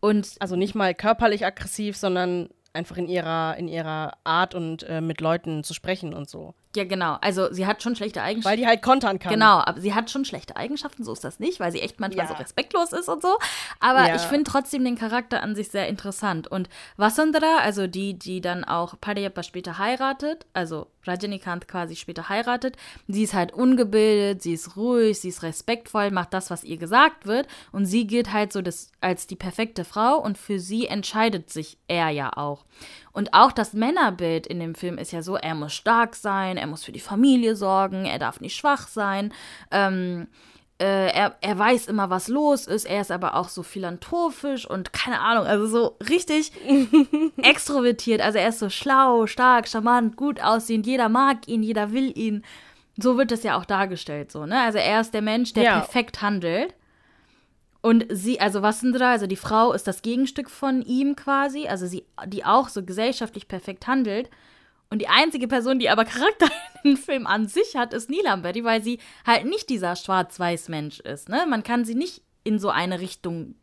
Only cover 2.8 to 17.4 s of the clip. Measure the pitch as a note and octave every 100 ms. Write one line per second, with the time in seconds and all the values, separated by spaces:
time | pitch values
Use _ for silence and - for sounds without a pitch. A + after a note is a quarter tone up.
2.8 | E3+ F3+ F3 F3+ D#3+ E3 D#3+ D#3+ F3 E3
3.8 | D#3 D#3 D#3 - - E3 F#3 F#3 E3 D#3+
4.8 | - D#3+ E3 D#3 D#3+ E3+ E3+ D#3 D3 D#3+
5.8 | - F#3+ F3 - C#3+ E3 D#3 - _ G#3+
6.8 | F#3+ F#3 F3 D3 - F#3 F#3+ F3+ F#3+ G#3
7.8 | A#3 A#3 G3+ - A2+ A3 A3 A3 A#3+ A3+
8.8 | A#3+ C4+ A#3+ F#3+ F3+ G#3+ A3 F#3+ - -
9.8 | F#3+ G3+ A3+ C#4 C4+ D3 - - F#3+ C#4+
10.8 | D4 - A3 - - - C4 F4+ F3 E3+
11.8 | F#3 - G3 F#3+ D#3 D#3 C3+ - - F4+
12.8 | E4+ D#4+ F4 D#4+ F4+ F4 - - - -
13.8 | A#3 C4 B3+ E3 E3+ C#4+ D4 C4+ C4+ C#4+
14.8 | B3+ A#3+ A3+ A#3+ A#3+ - G3+ G#3 G#3 G3+
15.8 | F#3+ G3+ G3+ F#3+ G#3 E3+ - F#3 F3+ -
16.8 | - - G#3 A3+ D#4 D#4